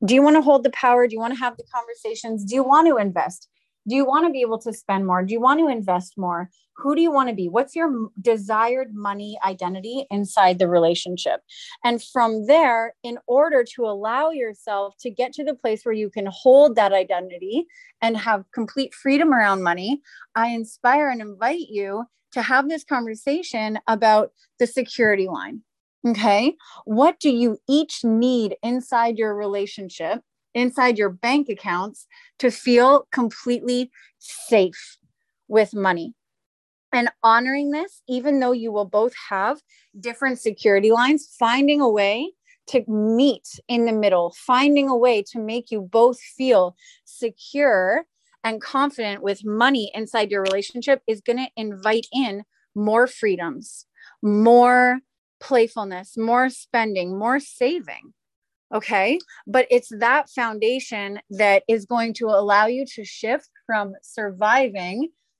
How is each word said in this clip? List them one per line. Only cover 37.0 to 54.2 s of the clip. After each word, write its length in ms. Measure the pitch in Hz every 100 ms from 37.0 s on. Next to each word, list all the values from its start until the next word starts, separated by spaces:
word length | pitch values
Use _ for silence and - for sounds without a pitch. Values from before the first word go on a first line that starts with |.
| 240 -
honoring 480 | 226 226 254 277 285
this, 320 | 294 392 - -
even 320 | 254 269 277
though 140 | 247
you 180 | 247 226
will 140 | 208
both 300 | 196 208 233 - -
have 300 | 196 208 302 _ _ _ 208
different 400 | 233 233 269 247
security 540 | 233 202 214 196 214
lines, 420 | 226 254 302 - -
finding 420 | 226 247 285 294
a 80 | 262
way 440 | 208 202 214 339 - _ _ -
to 160 | 262 220
meet 720 | 214 214 226 277 208 - - -
in 200 | 240 233
the 60 |
middle, 420 | 220 208 180 170 -
finding 500 | - 254 285 285 269
a 80 | 247
way 260 | 247 220 202
to 60 | 233
make 320 | 214 240 233
you 100 | 214
both 400 | 185 226 240 247
feel 560 | - - 262 214 180 - _ _
secure 1000 | _ - 233 - - 277 285 196 185 247 330 _ _ _
and 160 | 226 220
confident 640 | - 269 285 269 214 202
with 220 | 196 196
money 460 | 208 214 254 269 202
inside 360 | 208 214 233 202
your 120 | 202
relationship 600 | 190 196 196 247 254 269 -
is 140 | 214
gonna 260 | - 240 254 -
invite 500 | 220 196 208 226 -
in 320 | 254 247 202 - _ _
more 320 | 208 208 220 247
freedoms, 800 | - 214 180 170 - - - - _ - _